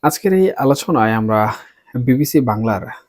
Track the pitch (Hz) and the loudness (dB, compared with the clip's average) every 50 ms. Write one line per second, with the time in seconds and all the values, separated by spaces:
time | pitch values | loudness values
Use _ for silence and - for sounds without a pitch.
0 | - 151 147 - - 202 190 185 190 190 - - 139 135 139 139 - - 175 135 | 0 -2 -2 0 -2 0 2 2 2 2 0 0 0 0 0 0 0 -2 0 2
1 | 110 110 110 113 110 107 110 107 107 110 110 - - - _ _ _ _ _ 123 | 2 2 2 0 0 0 0 2 0 0 -2 -6 -12 -20 _ _ _ _ _ -4
2 | 123 127 127 131 147 147 - 156 131 117 107 107 110 113 107 95 87 - - - | 0 0 2 2 0 0 2 0 2 2 -2 -2 0 -2 -2 -2 -4 -10 -16 -18
3 | _ | _